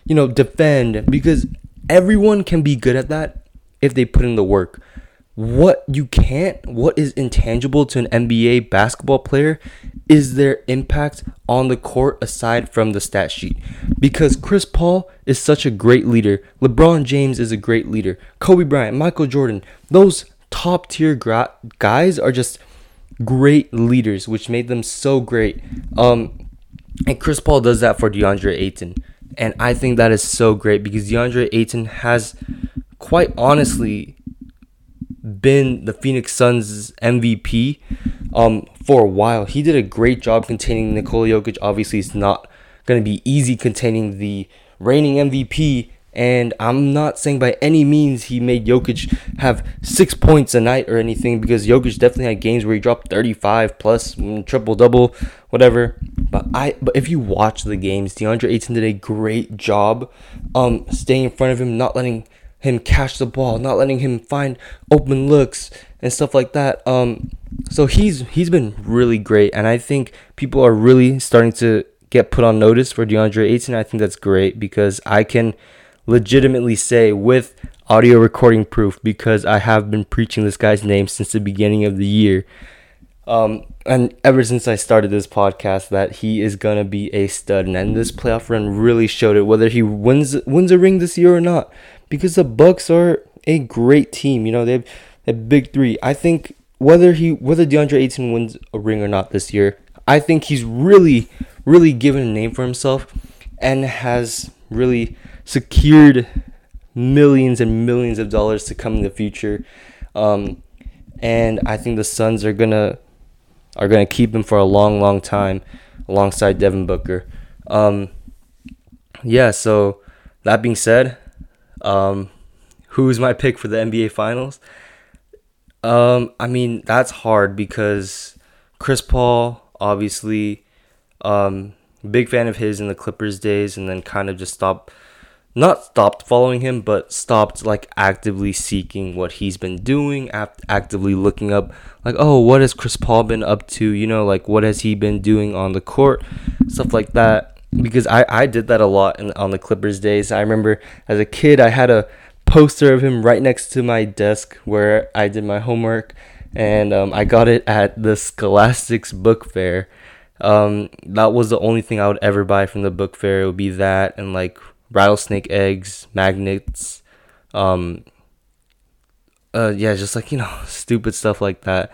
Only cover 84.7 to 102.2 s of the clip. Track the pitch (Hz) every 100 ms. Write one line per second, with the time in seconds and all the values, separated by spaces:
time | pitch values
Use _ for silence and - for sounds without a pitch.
84.7 | 107 - 110 101 104 95 - 98 - 101
85.7 | 95 - 98 98 - 110 110 107 101 107
86.7 | 104 101 101 101 101 98 - - 98 92
87.7 | 92 101 110 117 - 123 113 - 113 104
88.7 | 101 113 117 113 - 110 104 101 110 110
89.7 | 120 107 104 107 139 143 139 - 147 185
90.7 | 180 190 190 175 175 175 175 170 165 -
91.7 | - - - _ 139 180 175 143 110 165
92.7 | 185 - 170 175 160 - _ - 160 123
93.7 | - 120 147 135 - 143 127 110 117 117
94.7 | 127 120 - - _ - 113 110 143 123
95.7 | 139 127 107 131 143 170 165 - - _
96.7 | _ 135 170 180 160 165 147 127 160 156
97.7 | 147 147 139 131 - 123 117 113 - -
98.7 | 110 107 107 104 98 95 101 - 104 101
99.7 | - _ - - 139 - 160 - 139 117
100.7 | 117 165 196 170 123 - - - - -
101.7 | 170 160 123 139 139